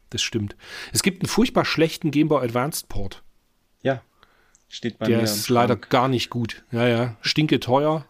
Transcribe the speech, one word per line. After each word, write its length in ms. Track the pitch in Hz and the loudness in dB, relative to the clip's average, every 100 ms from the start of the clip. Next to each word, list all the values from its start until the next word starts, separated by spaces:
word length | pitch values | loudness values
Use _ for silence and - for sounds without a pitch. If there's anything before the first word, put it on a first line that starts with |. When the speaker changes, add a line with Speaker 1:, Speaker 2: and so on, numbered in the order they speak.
| _ | _
Speaker 1:
Das 120 | 117 | -6
stimmt. 360 | - 110 101 - - - - | -4 -4 -6 -10 -18 -16 -8
Es 120 | - | -2
gibt 180 | 202 180 | -2 -2
einen 80 | - | -2
furchtbar 340 | - 240 185 | 0 2 2
schlechten 480 | - - 160 - 160 | 0 2 0 0 -2
Game 160 | 143 156 | 2 2
Boy 160 | 147 | 2
Advanced 460 | 123 120 143 - - | 0 -2 -2 -6 -6
Port. 340 | - 98 - - _ _ _ _ _ | -6 -6 -8 -20 _ _ _ _ _
Speaker 2:
Ja, 200 | 135 123 _ _ _ _ _ _ _ | -2 -2 _ _ _ _ _ _ _
steht 300 | - 120 - | -8 -8 -4
bei 60 | 110 | 0
Speaker 1:
Der 120 | 110 | 2
Speaker 2:
mir 20 | |
im 40 | 113 | 2
Speaker 1:
ist 220 | 104 120 | -2 0
leider 280 | 120 120 110 | 2 2 0
Speaker 2:
Schrank. 140 | - | 0
Speaker 1:
gar 160 | 131 131 | 2 2
nicht 200 | 120 - | 0 -2
gut. 360 | 120 110 - - | -4 -6 -8 -6
Ja, 120 | 117 120 | 0 2
ja. 300 | 117 123 113 | 2 0 -4
Stinke 400 | - - 156 139 | -4 0 2 2
teuer, 440 | 120 135 151 156 | 2 2 2 -2